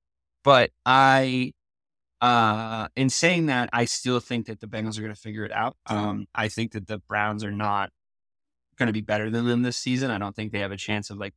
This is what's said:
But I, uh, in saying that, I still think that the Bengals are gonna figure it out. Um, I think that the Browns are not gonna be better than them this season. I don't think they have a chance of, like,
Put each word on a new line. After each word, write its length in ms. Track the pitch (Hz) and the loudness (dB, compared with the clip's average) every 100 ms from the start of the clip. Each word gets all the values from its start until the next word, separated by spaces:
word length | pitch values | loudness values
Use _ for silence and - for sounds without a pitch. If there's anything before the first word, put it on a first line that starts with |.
| _ _ _ _ | _ _ _ _
But 260 | 139 131 113 _ | 6 6 6 _
I, 680 | 120 131 135 135 131 127 127 - _ _ _ _ _ - | 4 6 8 6 4 0 -2 -8 _ _ _ _ _ 0
uh, 680 | 123 120 110 107 113 113 107 - | 2 4 4 0 -4 -6 -6 0
in 120 | 131 | 0
saying 360 | - 165 180 156 | 2 2 2 2
that, 240 | 127 123 | 0 0
I 120 | 117 120 | 0 0
still 340 | - 123 123 | -2 -2 -2
think 260 | - 120 113 | -2 -6 -6
that 140 | 104 | -10
the 60 | 107 | -10
Bengals 320 | 110 110 107 | -8 -6 -6
are 40 | |
gonna 120 | 107 | -10
figure 300 | 104 113 107 | -12 -12 -10
it 80 | 104 | -6
out. 240 | 104 117 - - | -4 -4 -6 -6
Um, 400 | 107 104 101 98 | -4 -2 -6 -6
I 140 | - 110 | -4 -4
think 240 | - 113 | -2 -6
that 140 | 110 92 | -6 -10
the 120 | 98 | -12
Browns 440 | - 104 107 104 | -4 -2 -2 -2
are 60 | 107 | -6
not 380 | 101 104 101 95 _ _ _ _ _ _ _ _ - | -4 -2 -2 -4 _ _ _ _ _ _ _ _ -2
gonna 160 | 123 | -2
be 80 | 110 | -2
better 300 | 107 104 110 | -2 -2 0
than 160 | 113 120 | 0 0
them 160 | 120 | 2
this 160 | 123 120 | 0 -2
season. 320 | 127 127 135 | -2 -2 -2
I 80 | 104 | -4
don't 180 | 101 104 | -6 -6
think 160 | 107 | -6
they 60 | 104 | -4
have 120 | 98 | -6
a 40 | 98 | -6
chance 320 | - 107 101 | -4 -4 -6
of, 80 | 101 | -10
like, 160 | 101 | -12